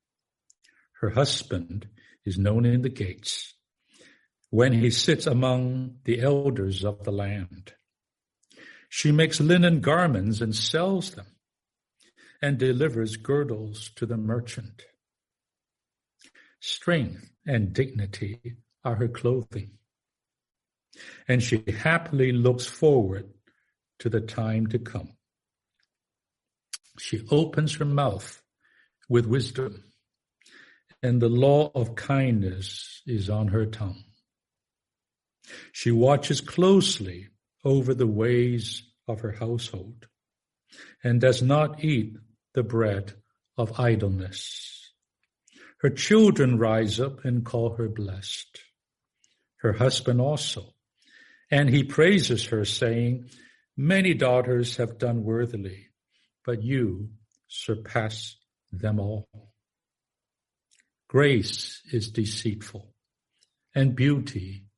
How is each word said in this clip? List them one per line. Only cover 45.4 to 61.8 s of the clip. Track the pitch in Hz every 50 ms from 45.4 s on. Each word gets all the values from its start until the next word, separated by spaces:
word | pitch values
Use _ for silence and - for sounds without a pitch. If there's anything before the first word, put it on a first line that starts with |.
| _ _ _ - - - _ _
Her | - 139
children | 135 - - - 208 220 220 202 - - 139 127 123 110
rise | 113 110 110 110 113 104 104 110
up | 131 139 - - -
and | 131 123 120 113
call | - - 117 117 117 113
her | 113 117 107
blessed, | 107 - 104 98 92 98 101 - - - - - - - - _ _ _ _ _ _ _ _ _ _ _ _ _ _ _ _ _ _ _
her | - 110 104
husband | - 127 131 - - - 131 120 123
also, | 123 139 151 143 - - - 110 - - _ _ _ _ _ _ _ _ _ - - - _ _ _ -
and | 147 143 147 135
he | 120 147 135
praises | 135 - - 156 180 208 190 139 - 120 104 -
her, | - 113 107 101
saying, | - - - 123 113 113 117 120 120 127 123 - - - - - - _ _ _ _ _
"Many | - 135 156 190 196 190 185 160
daughters | 127 139 127 123 123 127 127 127 123 120 120 -
have | - 120 113 -
done | - 131 120 117 117 107
worthily, | 110 113 113 120 117 117 104 95 95 95 98 - _ _ _ _ _ _ _ _ _ _ _ _
but | 127 120 107 110
you | 120 135 131 120 107 90 92 104 110 - - _ _ _ _ _ _
surpass | - - - - 110 104 - - - 117 110 110 110 - - - - _ _ _ _ _ _ _ -
them | 90 104 107 107 107
all." | 98 101 110 107 104 - - 107 - _ _ _ _ _ _ _ _ _ _ _ _ _ _ _ _ _ _ _ _ _ _ _ _ _ _ _ _ _ _ _ _ -
Grace | - 131 147 143 135 110 95 - - - - - - -